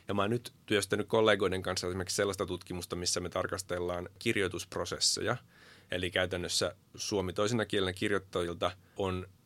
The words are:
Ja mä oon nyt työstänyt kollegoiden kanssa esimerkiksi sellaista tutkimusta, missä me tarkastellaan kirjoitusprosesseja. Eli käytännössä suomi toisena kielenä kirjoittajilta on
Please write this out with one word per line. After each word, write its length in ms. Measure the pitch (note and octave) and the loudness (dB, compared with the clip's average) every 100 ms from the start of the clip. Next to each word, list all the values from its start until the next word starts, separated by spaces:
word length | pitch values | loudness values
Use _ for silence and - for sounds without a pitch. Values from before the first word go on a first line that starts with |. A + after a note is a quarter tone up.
| - | -2
Ja 60 | |
mä 80 | G2+ | 0
oon 80 | G2+ | 2
nyt 220 | A#2+ - - - | 0 -4 -14 0
työstänyt 420 | G#2 G2+ G#2 G#2 | 2 4 0 2
kollegoiden 540 | A2 A2 G2+ G2 F#2 | 4 6 6 4 0
kanssa 240 | F#2 F#2 F2+ | -2 -2 -2
esimerkiksi 300 | F#2+ F#2 - | -2 -2 0
sellaista 300 | G2+ F#2+ F#2 | 2 0 -2
tutkimusta, 500 | F2+ - F2+ - F2 | -4 -6 -8 -6 -4
missä 240 | F2 F2+ | -2 -2
me 80 | F2+ | -2
tarkastellaan 800 | F2+ F2+ F2+ - F2+ F2 F2 F2+ - | -2 -2 -4 -4 -4 -2 -4 -8 -4
kirjoitusprosesseja. 1160 | A#2 G#2+ F#2 F2 - F2 F2 - - - F#2+ B2+ - - - - - | -2 0 0 -2 -6 -6 -4 0 0 2 0 -2 -6 -20 -20 -20 -6
Eli 200 | F#2 F#2 | -2 0
käytännössä 640 | F#2 F#2 F#2 E2+ - F2+ - _ | 0 0 -2 -2 0 0 -2 _
suomi 380 | - - G#2 F#2 | -10 -2 0 0
toisena 320 | F#2 G#2 A#2 | 0 2 2
kielenä 280 | G#2 G#2 F#2 | 2 0 0
kirjoittajilta 800 | F#2+ G#2+ G2 - F#2 F2 E2+ F2+ - - - | 0 0 0 -2 -2 -2 0 -2 -2 -10 -2
on 300 | G2 F#2 F2 - | 0 0 -6 -14